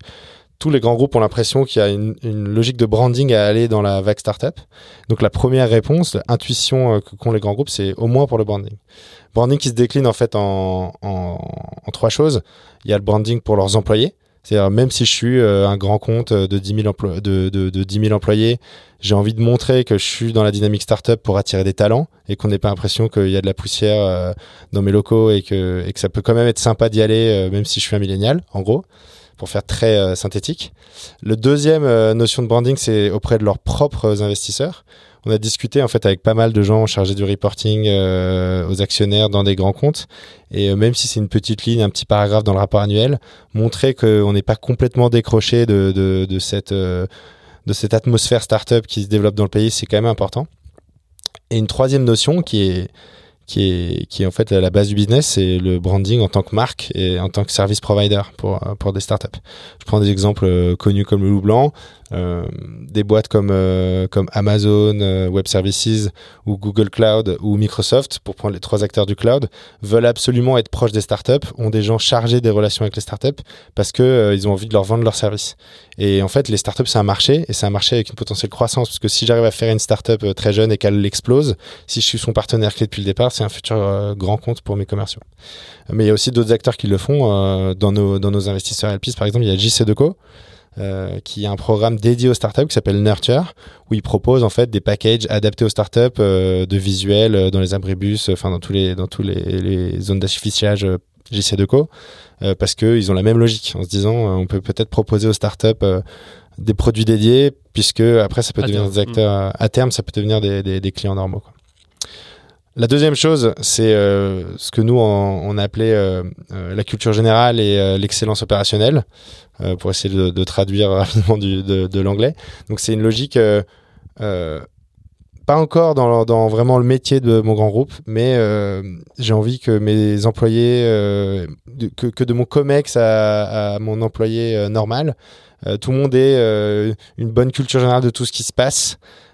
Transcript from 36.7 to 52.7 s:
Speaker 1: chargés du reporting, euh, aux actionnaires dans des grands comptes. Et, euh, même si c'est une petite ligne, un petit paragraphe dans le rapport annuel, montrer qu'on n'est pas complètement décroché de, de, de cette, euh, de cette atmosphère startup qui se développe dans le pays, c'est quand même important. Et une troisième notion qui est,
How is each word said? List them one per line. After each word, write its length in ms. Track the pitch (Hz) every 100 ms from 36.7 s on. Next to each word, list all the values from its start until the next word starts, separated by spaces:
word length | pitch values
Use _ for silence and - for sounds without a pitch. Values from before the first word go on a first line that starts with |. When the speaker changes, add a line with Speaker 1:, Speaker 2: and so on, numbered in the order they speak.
| 110
Speaker 1:
chargés 300 | 107 - 95
du 100 | 98
reporting, 640 | 101 101 101 - 107 107 107
euh, 800 | 98 95 92 90 92 92 92 87
aux 140 | 95
actionnaires 480 | 101 - 104 104 107
dans 120 | 101
des 140 | 101 95
grands 160 | 95
comptes. 340 | - 143 160 - - - - -
Et, 180 | - 101
euh, 80 | 98
même 180 | 113
si 140 | 120 -
c'est 100 | 113
une 120 | 104
petite 340 | 107 - 107
ligne, 180 | - 117
un 60 | 104
petit 160 | -
paragraphe 400 | - 104 104 107
dans 80 | 107
le 60 | 95
rapport 220 | 98 104
annuel, 380 | 104 104 123 143 - - _
montrer 400 | 107 113 - 135
qu'on 400 | 127 113 107 101
n'est 80 | 101
pas 140 | - 110
complètement 520 | - 123 127 - 120
décroché 560 | 117 - 110 - 120
de, 280 | 117 101 95
de, 340 | 95 95 95 95
de 100 | 95
cette, 340 | - 101 -
euh, 340 | 98 92 90 92 - - _ _ -
de 80 | -
cette 220 | 101 107
atmosphère 480 | 113 - 117 - 120
startup 440 | - 110 - 120 -
qui 160 | -
se 60 | 101
développe 260 | 107 104
dans 100 | 104
le 40 | 101
pays, 220 | 107 110
c'est 160 | - -
quand 100 | 107
même 80 |
important. 420 | 117 107 98 131 156 _ - _ _ _ _ _ - - -
Et 80 | 113
une 120 | 107
troisième 360 | - 131 139
notion 380 | 123 113 - 175
qui 180 | 170 107
est, 280 | 95